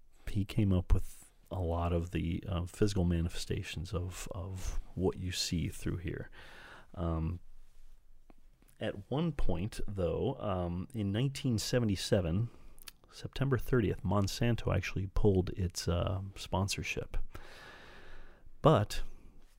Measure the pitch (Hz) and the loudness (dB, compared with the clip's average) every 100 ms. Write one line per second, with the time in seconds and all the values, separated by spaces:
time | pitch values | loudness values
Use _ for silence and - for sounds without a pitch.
0 | - - - 107 95 - 101 90 - - | -20 -14 -4 -2 0 2 4 4 6 6
1 | - - - - - 92 85 85 85 87 | 4 -6 -20 -20 -10 -4 0 0 2 0
2 | 85 85 82 85 - 87 90 - 107 95 | 0 -2 -2 -2 -2 -4 -2 2 2 4
3 | 87 85 82 - - 87 95 - 85 92 | 4 4 0 -2 -4 -4 -4 -8 -4 -4
4 | 92 87 - - 92 92 - - - - | -4 -8 -8 -8 -6 -6 -4 -2 -4 0
5 | 92 - 92 - - 85 87 - - 92 | 0 0 -4 -4 -2 0 -2 -4 -4 -4
6 | 85 - - - - - - - - - | -4 -8 -10 -14 -18 -18 -18 -18 -14 -4
7 | 85 80 80 90 - - - - - - | -2 0 -2 -4 -10 -14 -16 -16 -16 -16
8 | - - - - - - - - - - | -20 -20 -20 -20 -20 -20 -20 -6 -6 -6
9 | - 131 165 - - 85 98 - 104 98 | -4 -2 0 4 6 6 0 -2 -2 0
10 | 85 82 98 135 104 92 87 87 - 113 | 0 0 -2 -2 -2 0 0 -2 -6 -4
11 | 101 104 139 135 131 110 - 127 113 95 | -2 0 0 0 0 0 2 2 2 2
12 | - 107 87 90 120 - - - - - | 4 4 4 2 0 -4 -18 -18 -18 -20
13 | - - - - 139 127 - 127 92 - | -20 -12 -6 -2 2 2 4 4 4 2
14 | 90 101 98 - 120 113 - 92 - - | 2 2 2 2 2 2 2 0 0 -4
15 | 95 - 104 95 90 - 90 - - 87 | 0 4 6 6 4 0 -2 -2 0 0
16 | 87 95 98 - - 95 98 - - - | 0 -2 -6 -10 -4 0 0 -2 -4 -4
17 | - - - - - - - - - - | 0 0 0 -2 -14 -16 -18 -18 -18 -16
18 | - - - - - - 143 131 104 - | -12 -12 -12 -16 -18 4 6 6 4 -2
19 | - - - - - | -2 -4 -14 -20 -20